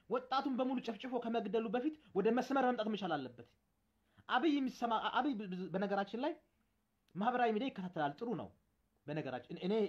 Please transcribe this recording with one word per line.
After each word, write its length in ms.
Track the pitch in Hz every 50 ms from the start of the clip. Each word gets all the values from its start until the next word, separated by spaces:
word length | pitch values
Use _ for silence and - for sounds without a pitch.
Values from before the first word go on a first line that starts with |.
| _ -
ወጣቱን 440 | 202 254 - - 262 269 269 294 262
በሙሉ 220 | 226 262 254 269 247
ጨፍጭፎ 320 | - - 220 196 - 262 254 240
ከመግደሉ 460 | - 226 226 233 208 208 190 226 226 226
በፊት 280 | 190 247 247 311 311 - - - -
ወደ 140 | - - 220
መስመር 340 | 233 254 247 - 269 277 262
መምጣት 240 | 247 247 233 214 220
መቻል 220 | 220 190 202 175
አለበት። 360 | 160 147 131 127 113 - 117 - _ _ _ _ _ _ _ _ _ _ _ _ _ - - -
አብይ 240 | 220 254 302 339 285
የሚሰማ-፣ 480 | 285 269 254 - - 247 240 220 214 - 208 -
አብይ 200 | 233 254 294 269
ብ-፣ 140 | 202 214 190
ብ-፣ 180 | 185 180 185 170
በነገራችን 520 | 160 185 202 196 202 202 202 196 - 226
ላይ 120 | 262 311 320 - _ _ _ _ _ _ _ _ _ _ _ _ _ _ -
ማህበራዊ 340 | 165 202 240 247 247 247 233
ሚዲያ 160 | 220 208 262 269
ይከታተላል፣ 460 | - - 185 180 - 165 147 139 147
ጥሩ 160 | - 233 247 226
ነው። 160 | 151 110 92 - _ _ _ _ _ _ _ _ _ _ -
በነገራችን 500 | 147 156 139 135 127 123 123 - 165 -
እኔ 160 | 175 180 208 226 208